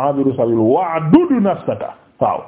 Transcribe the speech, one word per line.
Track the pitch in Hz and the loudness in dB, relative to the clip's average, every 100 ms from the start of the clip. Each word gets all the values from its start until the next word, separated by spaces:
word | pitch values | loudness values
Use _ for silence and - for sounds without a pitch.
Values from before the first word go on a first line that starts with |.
| 139 | -2
abiru | 139 135 123 | 0 0 0
sabil | 117 113 | 0 2
wa'dud | 110 151 180 165 156 269 349 254 | 2 2 0 -2 2 2 2 0
nafsaka." | 196 170 - 104 - - _ _ | 0 -2 -4 -6 -8 -14 _ _
Waaw, | 117 82 | -2 -2